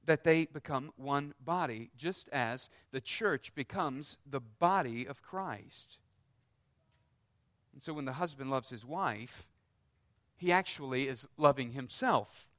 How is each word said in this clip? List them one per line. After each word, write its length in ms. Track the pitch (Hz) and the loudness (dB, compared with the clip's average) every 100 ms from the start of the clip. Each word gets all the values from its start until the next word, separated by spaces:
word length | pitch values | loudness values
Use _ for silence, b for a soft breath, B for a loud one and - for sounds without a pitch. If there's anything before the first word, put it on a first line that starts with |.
| - | 4
that 180 | 156 | 4
they 220 | 170 160 160 | 6 6 4
become 440 | 147 - 170 - - | -4 -4 -4 -4 -10
one 380 | 135 139 147 147 | -2 0 -2 -10
body, 460 | 127 175 156 113 117 120 | -2 0 0 -2 -10 -6
just 340 | 160 190 - | -6 -6 -4
as 400 | 139 117 127 - b b | -2 0 -2 -8 b b
the 80 | 131 | -8
church 540 | - - 214 143 - | -4 0 0 0 -4
becomes 640 | - 131 190 160 131 147 - - | -8 -6 -2 -2 -2 -8 -10 -6
the 120 | 139 | -8
body 680 | 113 107 175 196 139 117 127 | -8 2 4 4 2 -4 -6
of 160 | 143 | -10
Christ. 760 | - 185 185 107 98 - - - _ _ _ _ _ _ _ _ _ _ _ _ _ _ _ _ _ | -10 -8 -6 -8 -10 -18 -18 -20 _ _ _ _ _ _ _ _ _ _ _ _ _ _ _ _ _
And 80 | 139 | -14
so 100 | - | -10
when 140 | 151 135 | -6 -6
the 80 | |
husband 360 | 131 175 139 135 | -2 -4 -2 -2
loves 200 | 135 120 | -2 -2
his 160 | 120 120 | -12 -8
wife, 600 | 165 180 110 120 - - _ _ _ _ _ _ _ _ _ | -2 -2 -2 -8 -14 -16 _ _ _ _ _ _ _ _ _
he 120 | 180 | 4
actually 560 | 175 190 - 139 127 135 | 4 2 -6 -4 -2 -2
is 220 | 123 - - | -4 -10 6
loving 360 | 151 139 123 | 6 6 -2
himself. 800 | 131 127 - 254 151 104 - - | -6 -6 -2 4 4 2 -12 -18